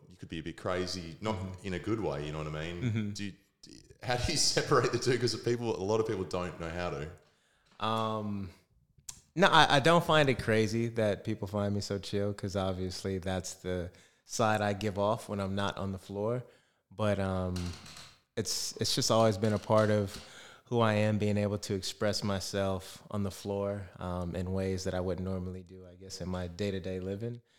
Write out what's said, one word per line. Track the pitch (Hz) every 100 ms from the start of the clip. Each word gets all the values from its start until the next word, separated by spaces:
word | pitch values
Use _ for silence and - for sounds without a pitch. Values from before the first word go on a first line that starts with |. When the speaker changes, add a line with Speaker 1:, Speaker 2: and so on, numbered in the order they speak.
| -
Speaker 1:
you | 90
could | -
be | 107
a |
bit | 80 -
crazy, | 95 90 90 92 82 78
not | 107 95
Speaker 2:
Mm-hmm. | 92 92 101
Speaker 1:
in |
a | 90
good | 76 110
way, | 87 71 76
you |
know | 78
what | 76
I |
mean? | 76 80 87
Speaker 2:
Mm-hmm. | 120 110 104
Speaker 1:
Do | 98
you, | 101 - _ _
do | -
you, | - - -
how | - 123
do | -
you | 143
<laughs> | - -
separate | 139 139 120
the | 120
two? | - 123
'Cause | 120 110
people, | 117 120 117 95
a |
lot | 95 110
of | 113
people | 101
don't | 90 92 90 80
know | 82
how | 85 87
to. | 71 78 87 _ _ _ _ _ - 110
Speaker 2:
Um, | 110 110 110 107 101 92 - _ _ _ _ - - _ 156
no, | 185
I, | 156 147 143
I |
don't | 135 170
find | - 156 143
it | 120
crazy | - 110 107 113 117
that | 117 107 95
people | - 107 95
find | 104 101
me | 101
so | - 101
chill, | - 101 101
'cause | 101 101 98
obviously | 95 92 92 - 98 95
that's | 92 92 -
the | - 92 90 85 - - _
side | - - 110 107
I | 104
give | 101 107 95
off | 101 113 -
when | 101
I'm | 98
not | 98 101 -
on | 98
the | 95
floor. | - 101 107 123 - - _ _ _
But, | 95 107 98
um, | 95 92 92 90 87 87 - - - - _ -
it's, | - - - -
it's | 110
just | - 123
always | 113 113 101
been | 110
a | 104
part | - 110 107
of | 104 101 - - - - -
who | - 120
I | 113
am, | 104 107 107
being | 104 104
able | 104 104
to | -
express | 98 - - 107 98
myself | 104 98 - 101 98 92 - - -
on | 104
the | 98
floor, | - 101 101 101 101 95 -
um, | 90 90 87
in | 85 92
ways | 95 95 95
that | 95
I | 90
wouldn't | 92 87
normally | 92 95 92 92
do, | 90 92 90
I |
guess, | 90 95 -
in | -
my | 90 90
day-to-day | 87 101 95 90 92
living. | 92 101 117 120 -